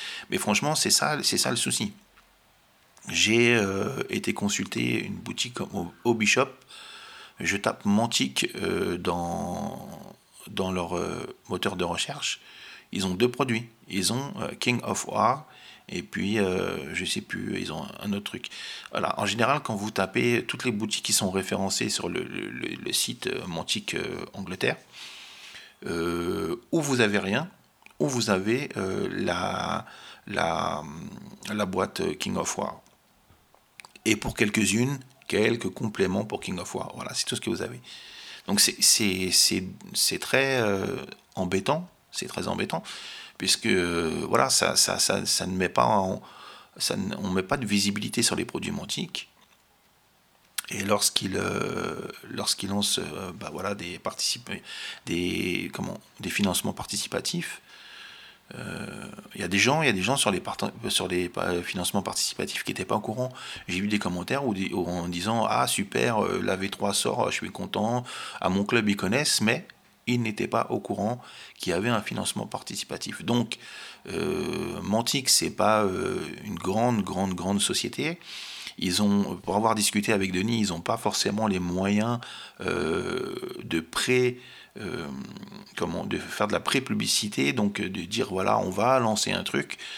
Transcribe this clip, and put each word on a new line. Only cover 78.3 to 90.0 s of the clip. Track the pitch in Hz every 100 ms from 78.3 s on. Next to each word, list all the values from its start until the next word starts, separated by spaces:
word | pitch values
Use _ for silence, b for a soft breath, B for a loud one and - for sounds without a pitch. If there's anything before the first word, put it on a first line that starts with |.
| B B B B B
Ils | 92 90
ont, | 104 101 95 95
pour | -
avoir | 101 110 107
discuté | 101 107 104
avec | 104 95
Denis, | 90 104 117
ils | 98
ont | 85
pas | - 113
forcément | 107 - - 104 110
les | 95
moyens, | 90 87 98 104 113 120 120 B B B
euh, | 92 87 80 87 90 85 87 - - -
de | - 82
pré-, | 82 - - 127 123 123 B B B -
euh, | 101 80 71 67 - - - - - -
comment, | 85 85 85
de | 82
faire | - - 107
de |
la | -
pré-publicité, | - 139 127 107 104 - 104 104 139
donc, | 131 104 101
euh, | 92
de | 95
dire : « | 85 113 101
Voilà, | 92 98 110
on | 95
va | 95 117 131
lancer | 117 107 -
un | 92
truc. » | 92 135 - - B B